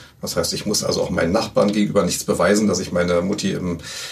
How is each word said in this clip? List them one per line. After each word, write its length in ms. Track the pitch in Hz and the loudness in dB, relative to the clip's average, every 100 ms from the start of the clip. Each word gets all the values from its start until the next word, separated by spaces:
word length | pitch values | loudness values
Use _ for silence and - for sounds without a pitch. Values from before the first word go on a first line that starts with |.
| - - | -18 -10
Das 140 | - | -6
heißt, 180 | - - | -2 -2
ich 140 | - 101 | -2 -2
muss 160 | 104 | -2
also 180 | - - | 0 -2
auch 100 | 90 | 0
meinen 200 | 90 82 | 0 2
Nachbarn 400 | 107 110 - 104 | 0 0 2 2
gegenüber 340 | 104 101 101 | 2 2 2
nichts 200 | 87 - | 0 -2
beweisen, 420 | - - 87 104 104 | -2 2 4 4 4
dass 140 | 90 | 0
ich 100 | 92 | -2
meine 320 | 90 87 87 | 0 2 2
Mutti 300 | 95 101 98 | 0 -2 -2
im 260 | 80 90 82 - - - | -2 -4 -6 -8 -12 -12